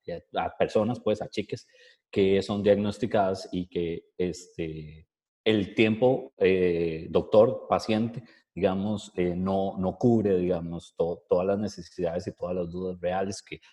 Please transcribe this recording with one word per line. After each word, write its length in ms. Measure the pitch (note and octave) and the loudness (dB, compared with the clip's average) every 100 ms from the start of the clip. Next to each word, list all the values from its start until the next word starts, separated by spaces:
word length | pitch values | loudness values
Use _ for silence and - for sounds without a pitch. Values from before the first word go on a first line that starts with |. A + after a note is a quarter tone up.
y 80 | - | -12
a, 100 | E2+ - F#2+ | -12 -8 -6
a 120 | - - | -4 -2
personas, 440 | E2+ A2 G#2+ A#2+ | 0 2 0 -2
pues, 200 | G#2+ G#2 | -2 -2
a 80 | - | -4
chiques, 380 | - G2+ A#2+ _ _ - _ _ | -8 -6 -8 _ _ -20 _ _
que 300 | G#2+ F#2+ G2 | 2 4 4
son 220 | F#2+ G2+ | 2 0
diagnosticadas 840 | G2+ G2+ G#2 - A2+ G#2+ F#2+ F#2+ - | 4 4 2 -2 0 2 2 -2 -6
y 160 | F2+ F2+ | -6 -4
que, 380 | F2 E2 E2 - - | -4 -4 -6 -10 -4
este, 920 | F2+ D#2+ - - D#2+ D#2 D2+ D#2 - _ _ _ | -4 -4 -12 -8 -8 -8 -14 -18 -20 _ _ _
el 300 | A2 G#2+ G2 | 2 2 0
tiempo, 580 | - A2 A2 B2+ C3 - - | 2 2 4 2 2 -4 0
eh, 720 | F#2+ F#2+ F2+ E2+ E2+ D#2+ E2+ | 2 4 2 2 -2 -4 -2
doctor, 560 | G#2+ - G#2+ B2 - - | -2 4 6 6 4 0
paciente, 540 | G#2 - A2 A2+ - - _ _ | 0 0 0 -2 -6 -16 _ _
digamos, 580 | F2 F#2+ F#2+ G#2 G#2 - - | -2 -2 0 -4 -6 -6 -2
eh, 180 | F2+ F2 | -2 0
no, 400 | F#2+ G2 G2 F#2 | -2 -2 -2 -2
no 220 | F#2 - | -4 2
cubre, 400 | B2 A2+ G2+ F2+ | 2 4 4 2
digamos, 560 | F2+ E2+ E2+ E2+ - - | 0 -2 -4 -10 -10 -4
to-, 280 | E2+ D#2+ - | -4 -4 0
todas 180 | F2+ F#2+ | 0 2
las 120 | G2+ | -2
necesidades 680 | G2+ F2+ E2 - E2+ F2+ F#2+ | -4 -8 -14 -6 -4 -4 -8
y 40 | |
todas 220 | - F2 | -10 -6
las 160 | F#2 E2+ | -6 -6
dudas 300 | F2 F#2 F2+ | -6 -8 -6
reales 420 | F2 F#2 G2 G2+ | -4 -4 -4 -8
que 180 | - - _ | -14 -18 _